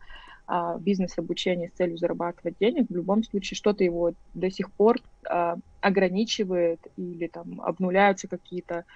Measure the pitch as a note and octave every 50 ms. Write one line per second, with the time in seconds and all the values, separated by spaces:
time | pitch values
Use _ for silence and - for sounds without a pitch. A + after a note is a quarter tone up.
0 | - - - - - - - - - - - F3 E3+ E3+ E3+ - E3 G3 G3+ F#3
1 | F#3 E3+ - - E3+ F3 F3 - - F#3+ F3+ F3 E3+ F3 - - F3+ F3 E3+ E3
2 | F3 E3+ E3+ E3+ E3+ E3+ F3 - - E3+ - - G3 A#3 E4+ D#4 A#3 - F3 F3+
3 | E3 F#3 G3+ A3 A3 - - G3 F#3+ - F#3+ - - G#3 G3+ - F#3+ F3 E3+ E3+
4 | F3 E3+ F3 - - - - E3+ F3+ F#3+ - - F#3+ - - - G3+ A3+ B3 -
5 | - - - _ - - - F3 F3 E3+ F3 F#3 - - - - - G3 F#3 G3
6 | F#3+ F3+ F3+ G3 A#3 A3+ - - G#3 F#3 F#3 F3 E3+ E3+ E3+ - - - - -
7 | F#3 F3 F3 E3 E3+ E3 - E3+ F3 F3 F3+ F3+ - F#3 E3 - F#3 F3+ F3+ G3
8 | G3+ G3+ G3 - - - F#3 F3+ _ - F#3 F3+ - - F3 E3+ - _ -